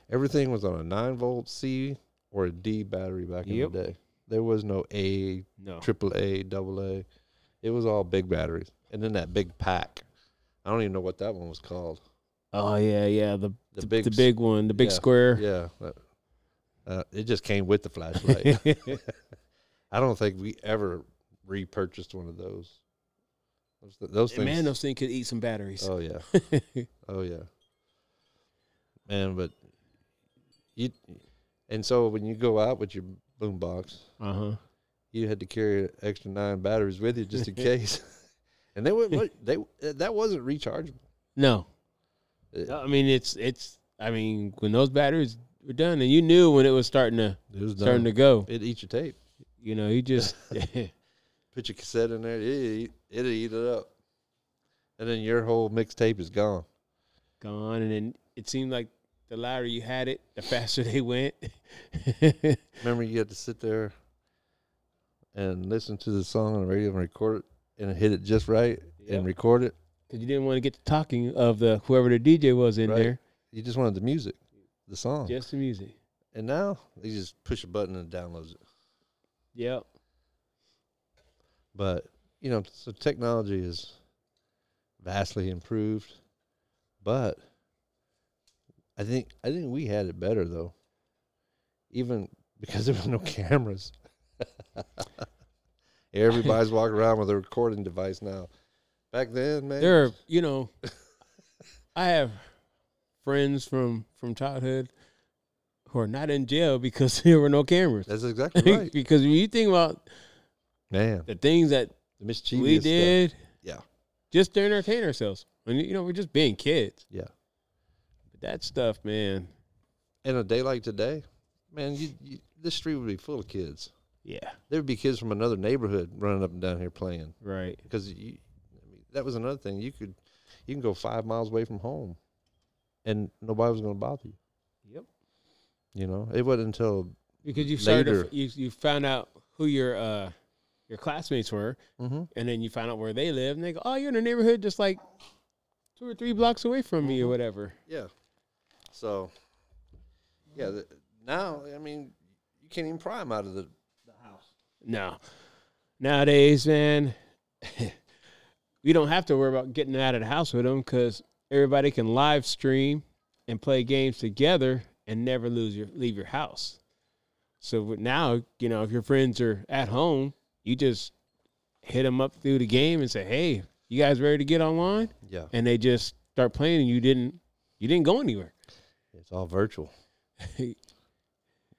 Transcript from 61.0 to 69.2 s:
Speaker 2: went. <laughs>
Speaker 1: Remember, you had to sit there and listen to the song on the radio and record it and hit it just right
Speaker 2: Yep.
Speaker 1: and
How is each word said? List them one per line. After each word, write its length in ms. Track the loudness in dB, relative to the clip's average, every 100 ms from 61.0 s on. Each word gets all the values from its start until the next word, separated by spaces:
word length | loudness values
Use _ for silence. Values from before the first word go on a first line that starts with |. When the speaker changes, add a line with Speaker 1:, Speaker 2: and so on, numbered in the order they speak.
Speaker 2:
went. 340 | -2 -2 -4 -6 -14 -18 _ -20 -14 -6 -4 4
<laughs> 0 | 4 4 2 0 _ -6
Speaker 1:
Remember, 180 | -2 -2
you 160 | 0 -2
had 100 | -2
to 40 |
sit 240 | -6 -12 -8
there 360 | -4 -4 -4 -10 _ _ _ _ _ _ _ _ _ _ _ _ _
and 300 | -6 -4 -4
listen 320 | -4 -4 -4 -8
to 140 | -4
the 120 | -2
song 320 | 0 0 0 0
on 40 |
the 60 | 0
radio 240 | 0 0
and 80 | -2
record 380 | -4 -2 -2 -2
it 60 | -6 _ _ -10
and 160 | -8
hit 160 | 2 2
it 120 | 2
just 260 | 2 0 4
right 320 | 2 2 0 -10 -20
Speaker 2:
Yep. 100 | -6
Speaker 1:
and 80 | -2